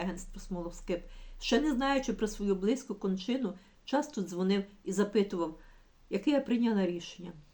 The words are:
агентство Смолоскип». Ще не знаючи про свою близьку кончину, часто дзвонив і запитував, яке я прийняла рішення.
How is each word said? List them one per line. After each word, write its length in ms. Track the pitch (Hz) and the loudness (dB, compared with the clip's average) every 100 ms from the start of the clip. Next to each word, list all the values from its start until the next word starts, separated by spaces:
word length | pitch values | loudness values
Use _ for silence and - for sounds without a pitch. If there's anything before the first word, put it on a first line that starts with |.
агентство 400 | 180 170 - 196 | -4 -4 -8 -12
Смолоскип». 600 | - 180 170 - - 175 - - - - | -6 -6 -6 -8 -4 -4 -4 -14 -16 -8
Ще 220 | - 233 | 2 4
не 100 | 302 | 4
знаючи 420 | 247 277 277 254 | 2 2 2 0
про 140 | - 214 | 0 -2
свою 280 | - 202 185 | 0 0 2
близьку 400 | 196 254 - 202 | 2 0 -2 -4
кончину, 580 | 196 190 - 254 220 - - - - | -2 -2 -2 -2 -2 -4 -14 -20 0
часто 360 | 269 294 - | 0 0 -4
дзвонив 420 | 175 175 185 202 196 - | -4 0 2 2 0 -8
і 80 | - | -4
запитував, 680 | 185 202 220 196 185 165 160 - - - _ - | 0 2 2 2 0 -4 -6 -18 -20 -20 _ -6
яке 220 | 190 302 | -2 2
я 100 | 277 | 2
прийняла 440 | 269 233 233 208 180 | 2 2 4 4 2
рішення. 460 | 175 - - 175 156 - | 0 -8 -12 -14 -16 -20